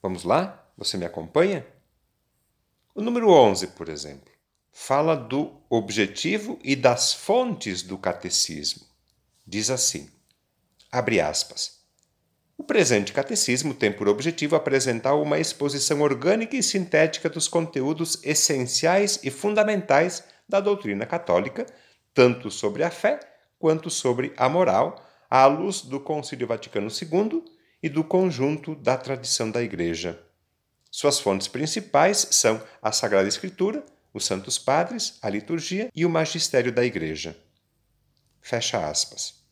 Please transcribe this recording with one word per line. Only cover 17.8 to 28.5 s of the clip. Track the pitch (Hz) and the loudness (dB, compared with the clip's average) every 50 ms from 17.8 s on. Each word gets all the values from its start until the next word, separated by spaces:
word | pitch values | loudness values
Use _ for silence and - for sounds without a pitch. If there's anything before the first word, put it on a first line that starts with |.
| 131 139 160 156 165 160 - - - | -2 -2 -2 -2 -4 -4 -4 -6 -4
essenciais | 131 151 - - - 156 135 127 123 - - - 165 180 196 202 196 - - - | -2 0 0 2 0 0 0 -2 -2 -2 0 2 4 4 4 2 2 -2 -4 -4
e | 135 | -8
fundamentais | 131 - - 208 208 214 214 214 214 196 - - 147 143 165 180 175 - - - _ _ _ _ | -8 -4 -4 0 2 2 2 2 0 -2 0 4 4 4 4 2 -2 -8 -14 -16 _ _ _ _
da | - 196 | -2 0
doutrina | 196 202 202 196 - 107 101 98 110 | 2 2 -2 -2 -2 -4 -4 -4 -4
católica, | - - 175 - - 87 87 101 - - - 247 - - - _ _ _ _ _ _ _ | -4 -6 -6 0 2 2 2 2 0 -6 -8 -10 -10 -12 -20 _ _ _ _ _ _ _
tanto | - 127 123 120 120 - 107 - | 6 6 6 6 2 -6 -12 -10
sobre | - - 104 101 - 156 | -4 -4 -4 -2 0 -2
a | 170 | -2
fé | 170 - - 208 294 285 - - _ _ _ _ _ _ | -2 0 0 0 0 0 -4 -16 _ _ _ _ _ _
quanto | - 160 160 156 160 165 | 2 2 2 2 -2 -6
sobre | - - - 131 123 123 127 - - | -8 -2 0 0 0 0 -2 -6 0
a | - 127 131 | 2 2 2
moral, | 151 175 185 165 92 101 131 165 - - - - _ _ _ _ | 4 4 2 4 4 2 2 0 -2 -10 -20 -20 _ _ _ _
à | 127 131 131 | 4 8 8
luz | 139 147 156 165 202 190 - | 8 6 4 -2 -4 -4 -6
do | - 127 131 139 | -8 -8 -10 -10
Concílio | 139 - 156 151 139 - - 123 123 | -6 -4 -6 -6 -6 -8 -8 -8 -4
Vaticano | 113 117 113 - - - 107 101 110 | -4 -4 -6 -6 -6 -6 -4 -4 -4
segundo | 110 - - 160 156 180 214 220 330 330 - - _ _ _ _ _ _ - | -6 -8 -8 -2 0 0 0 0 -2 -4 -6 -8 _ _ _ _ _ _ -8
e | 160 | -4
do | 139 160 156 | -2 -2 -2
conjunto | - - 185 190 185 156 120 131 139 | 2 2 2 2 2 0 0 0 0